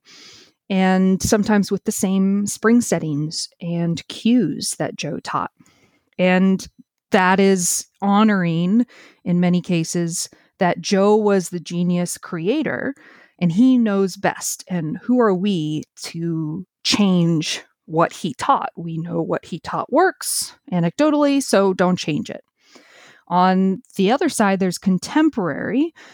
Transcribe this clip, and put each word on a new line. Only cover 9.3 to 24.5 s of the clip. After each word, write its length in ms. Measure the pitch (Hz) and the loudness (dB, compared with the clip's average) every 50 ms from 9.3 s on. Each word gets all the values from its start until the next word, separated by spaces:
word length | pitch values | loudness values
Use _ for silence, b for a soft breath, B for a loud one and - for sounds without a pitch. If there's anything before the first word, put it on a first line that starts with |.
| 175 180 | 0 2
many 200 | 185 180 180 175 | 2 2 2 0
cases, 680 | 165 - 175 160 160 - - 175 170 165 170 - - - b b b b b b | 0 0 0 0 -2 -2 -2 -4 -4 -4 -4 -6 -8 -10 b b b b b b
that 200 | 190 175 - 175 | 0 0 0 -2
Joe 360 | 165 - 202 190 196 208 208 | -2 0 2 4 4 4 4
was 320 | 220 208 208 202 190 170 - | 4 4 2 2 0 0 -4
the 100 | 180 175 | -8 -10
genius 580 | 151 - 175 170 180 175 175 175 175 170 - | -10 -6 -4 -2 0 0 0 0 -2 -4 -6
creator 800 | - - - 180 165 165 202 269 311 254 - 131 - - 277 277 b b b b b b b b b | -10 -12 -10 -8 -4 -2 -2 -2 0 -2 -4 -4 -4 -6 -6 -8 b b b b b b b b b
and 100 | 180 170 | -2 0
he 280 | 160 208 254 262 254 240 | 4 4 4 4 4 4
knows 380 | 226 214 196 196 196 180 - | 2 2 2 0 0 -2 -2
best. 460 | 196 - 165 - - - - - - - - | -2 -4 -4 -4 -4 -6 -8 -8 -10 -8 -6
And 280 | 180 175 156 151 170 - | -6 -4 -4 -6 -8 -6
who 200 | - - 247 247 | -2 0 2 4
are 160 | 233 208 185 | 4 2 2
we 480 | 175 190 208 196 165 151 151 151 147 - - _ - | 0 0 0 0 0 -2 -2 -4 -6 -8 -10 _ -16
to 640 | - - - 165 165 170 165 160 156 151 156 190 185 _ _ _ - | -14 -12 -8 -6 -6 -4 -4 -4 -4 -6 -6 -8 -10 _ _ _ -4
change 800 | - - - 202 190 185 175 170 165 165 151 165 - - - - _ _ _ _ | -2 0 2 2 4 4 4 2 2 2 0 -2 -4 -8 -10 -12 _ _ _ _
what 260 | - 156 165 165 - | -4 0 0 0 0
he 200 | - - - 165 - | -2 -6 -8 -8 -8
taught? 360 | - - - 269 190 - - - | -4 -2 0 0 0 -2 -6 -10
We 200 | - 170 170 165 | -10 -10 -8 -8
know 240 | 160 165 170 170 165 | -8 -6 -6 -4 -4
what 240 | 160 180 165 - - | -4 -4 -4 -6 -8
he 140 | - 180 160 | -10 -12 -12
taught 340 | - - - 156 - - | -10 -8 -8 -8 -4 0
works 600 | 240 311 381 359 - - - - - - - - - _ _ - | 2 2 2 2 0 -4 -8 -6 -6 -6 -6 -8 -12 _ _ -4
anecdotally, 680 | 180 175 165 170 - - 294 311 302 294 294 285 277 277 | -2 -2 0 0 0 0 2 2 2 2 2 2 2 0
so 320 | - - 226 196 196 190 185 | 0 0 2 2 2 2 2
don't 240 | - 180 180 180 - | 2 2 0 0 0
change 320 | - - 151 - - - | -2 -2 -4 -4 -4 -8
it. 140 | - - - _ _ b b b b b b b b b b b b b b b | -12 -14 -16 _ _ b b b b b b b b b b b b b b b
On 540 | 175 180 180 185 185 190 190 190 185 - - _ - | 2 4 4 4 4 4 2 2 0 -2 -6 _ -2
the 160 | - 190 196 | 0 2 2
other 160 | 254 - 359 269 | 2 2 0 0
side, 320 | - - 214 196 | 0 2 2 2